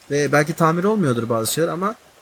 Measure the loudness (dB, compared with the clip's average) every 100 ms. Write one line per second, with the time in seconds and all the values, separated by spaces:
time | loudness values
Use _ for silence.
0 | -6 -2 2 2 0 2 2 2 0 2
1 | 0 0 0 -2 -2 -2 -2 -2 -6 -6
2 | -18 _